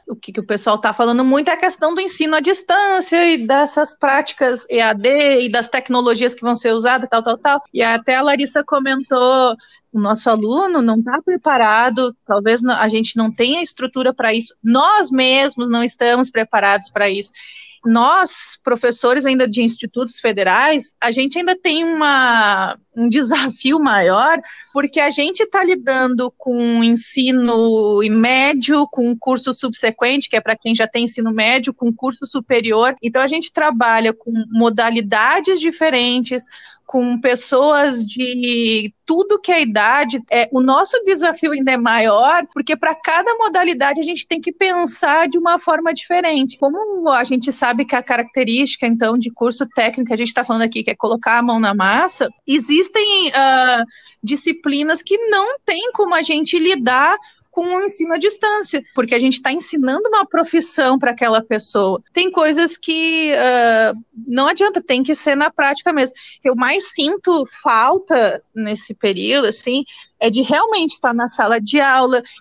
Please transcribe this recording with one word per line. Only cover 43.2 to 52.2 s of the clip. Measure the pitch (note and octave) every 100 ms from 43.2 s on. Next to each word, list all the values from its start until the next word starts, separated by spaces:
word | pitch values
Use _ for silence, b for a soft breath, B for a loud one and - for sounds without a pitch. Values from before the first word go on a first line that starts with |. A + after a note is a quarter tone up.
| F#4+ A#4
modalidade | A4 F4 F4+ B3+ C#4 D4
a |
gente | D#4 E4+ -
tem | E4
que | F4
pensar | - F#4+ F4 E4 - D#4 D4+ E4
de | E4+
uma | E4+ F4
forma | - E4 E4
diferente. | D#4 - F4 F4 D4+ C4 -
Como | C#4 E4+ G#4+ F#4+ E4
a | B3+
gente | B3+ B3+ B3
sabe | - B3 A#3+ C#4+
que | B3
a |
característica, | B3 A#3+ A#3 - B3 A#3+ C4+ - A#3
então, | A#3 A3+ A#3+
de | A#3
curso | A#3+ A#3+ A#3+ C#4
técnico, | - A3+ A#3 A#3
que |
a | A3
gente | A#3+
tá | -
falando | B3 A3+
aqui, | A3+ A3+
que | A3
é | A3+
colocar | A3 A#3 A3 A#3
a |
mão | A#3+ A3+
na | G#3+
massa, | G3+ F#3+ A3+ F4+ -